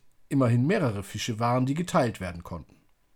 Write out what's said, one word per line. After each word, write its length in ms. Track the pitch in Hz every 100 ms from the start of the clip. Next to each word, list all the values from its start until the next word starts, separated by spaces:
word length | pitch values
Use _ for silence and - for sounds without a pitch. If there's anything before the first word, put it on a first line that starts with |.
| - _ -
immerhin 380 | 143 123 120 135
mehrere 380 | 214 135 101
Fische 340 | 95 104 - 107
waren, 260 | 117 127
die 100 | 127
geteilt 460 | 147 175 175 120 -
werden 220 | 90 85
konnten. 320 | - 85 - - _ _ _